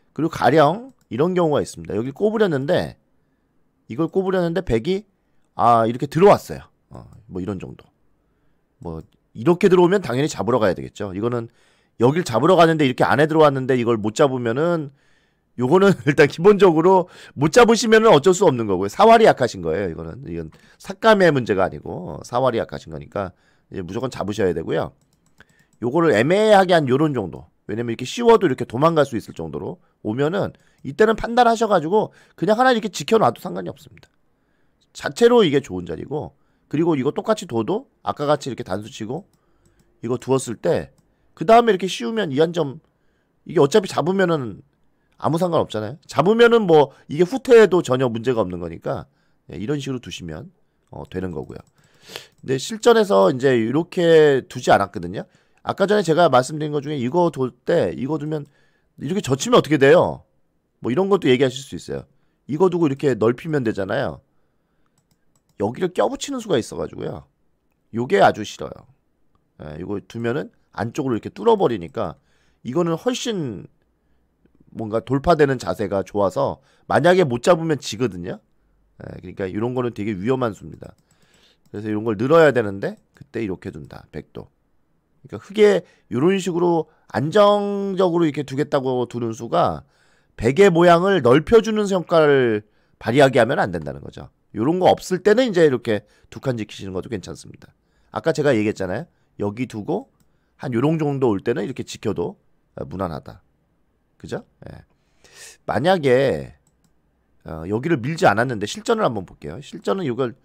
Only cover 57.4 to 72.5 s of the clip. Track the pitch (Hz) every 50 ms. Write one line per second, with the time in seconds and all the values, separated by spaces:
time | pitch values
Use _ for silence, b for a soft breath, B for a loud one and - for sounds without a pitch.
57.4 | 131 127 - _ _ - 170 165 120 92 78 67 120 135 156 156 147 156 156 151
58.4 | 143 - _ _ _ _ _ _ _ _ _ - - 143 180 208 - - 135 135
59.4 | - 233 247 208 - 135 156 139 131 139 160 175 131 87 69 - - _ _ _
60.4 | _ _ _ _ _ _ _ _ - 110 123 151 190 196 202 190 185 139 127 120
61.4 | 135 127 120 135 135 - - 85 - - 69 67 - - _ _ _ _ _ _
62.4 | _ - 127 151 190 185 175 175 170 147 135 139 - 143 123 104 104 113 123 -
63.4 | - 165 151 147 127 110 104 98 98 92 107 135 131 92 71 67 _ _ _ _
64.4 | _ _ _ _ _ _ _ _ _ _ _ _ _ _ _ _ _ _ _ _
65.4 | _ _ _ - 101 104 127 143 185 180 180 - 202 226 262 - - - 277 254
66.4 | 220 220 175 123 104 - - 85 80 - - - - - - - - _ _ _
67.4 | _ _ _ _ _ _ _ _ _ _ - 110 120 127 - 202 135 120 95 107
68.4 | 104 - - - 76 64 - - - _ _ _ _ _ _ _ _ _ _ _
69.4 | _ _ _ - - 76 76 78 87 92 104 101 - - - 117 117 117 120 151
70.4 | 190 233 _ _ _ _ _ - 101 117 - - 139 135 120 104 - 101 - -
71.4 | 170 226 226 202 190 139 120 101 82 80 - 110 104 85 69 - _ _ _ _
72.4 | _ _